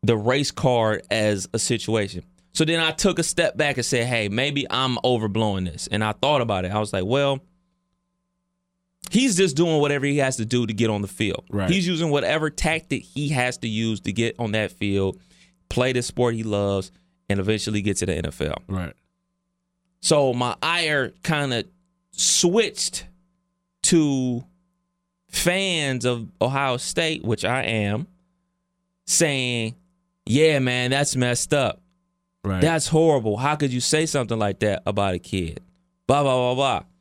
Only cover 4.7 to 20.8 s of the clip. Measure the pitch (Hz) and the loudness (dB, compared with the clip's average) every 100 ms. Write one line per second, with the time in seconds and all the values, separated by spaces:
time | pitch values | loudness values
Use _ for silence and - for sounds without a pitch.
4.7 | 120 131 123 123 123 107 101 107 95 90 | -2 -2 0 0 0 0 0 0 0 -4
5.7 | 80 - 104 107 110 135 147 117 98 90 | -6 -6 -2 -2 0 2 2 2 0 0
6.7 | 104 107 98 92 131 139 135 _ _ _ | -2 -2 -2 0 2 2 -2 _ _ _
7.7 | _ _ _ _ _ _ _ _ _ _ | _ _ _ _ _ _ _ _ _ _
8.7 | _ _ _ - 214 262 180 190 139 170 | _ _ _ -2 2 2 4 2 2 2
9.7 | 156 143 143 143 143 135 131 110 123 117 | 4 2 2 0 2 0 0 -2 0 0
10.7 | 107 110 104 101 - 104 - - 101 95 | 0 0 0 -4 -2 -2 -2 -4 -4 0
11.7 | 185 175 170 165 143 98 156 156 - 160 | 2 2 0 0 0 2 0 -2 -2 -2
12.7 | 160 - 135 - - 147 143 127 123 117 | -2 -4 -6 -6 -6 -2 0 -2 -2 -4
13.7 | 107 113 110 - 101 117 - 117 107 104 | -2 -2 -2 -4 -2 -2 -2 -4 -2 -4
14.7 | - 101 98 95 90 _ _ _ _ _ | -4 -2 0 -2 -4 _ _ _ _ _
15.7 | - 127 123 120 - 123 117 110 104 101 | -2 0 0 -4 0 0 0 -2 0 0
16.7 | 98 92 _ _ _ _ 98 95 110 - | 0 -4 _ _ _ _ -2 0 0 0
17.7 | 104 104 95 92 82 78 - 76 - - | -2 -2 -2 -2 -2 -4 -4 -6 -6 -6
18.7 | 95 87 - _ _ _ _ _ _ _ | -6 -6 -12 _ _ _ _ _ _ _
19.7 | _ _ _ - 151 139 123 123 101 156 | _ _ _ 0 2 2 0 -2 -2 -2
20.7 | 170 | -2